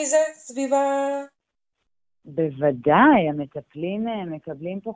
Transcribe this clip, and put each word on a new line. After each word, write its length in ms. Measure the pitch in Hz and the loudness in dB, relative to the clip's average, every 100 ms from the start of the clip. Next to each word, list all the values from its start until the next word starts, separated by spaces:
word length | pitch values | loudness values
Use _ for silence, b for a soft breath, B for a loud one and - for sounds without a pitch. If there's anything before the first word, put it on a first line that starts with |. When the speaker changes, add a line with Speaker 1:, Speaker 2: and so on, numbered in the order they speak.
Speaker 1:
מזה 160 | 285 311 311 | 0 2 2
סביב 400 | 311 - 247 269 | -4 -12 -6 0
ה- 500 | 277 277 277 277 277 277 _ _ _ _ _ _ _ _ _ - | 2 2 0 -2 -4 -8 _ _ _ _ _ _ _ _ _ -12
Speaker 2:
בוודאי, 1040 | 139 160 135 147 127 147 165 277 254 160 | -4 -4 0 0 0 4 6 6 6 4
המטפלים, 800 | 147 143 151 - 147 170 202 226 | -2 -6 -10 -14 -8 -6 -4 -6
אה, 180 | 220 175 | -6 -8
מקבלים 540 | 156 165 143 170 190 | -10 -10 -10 -8 -8
פה 120 | 220 | -10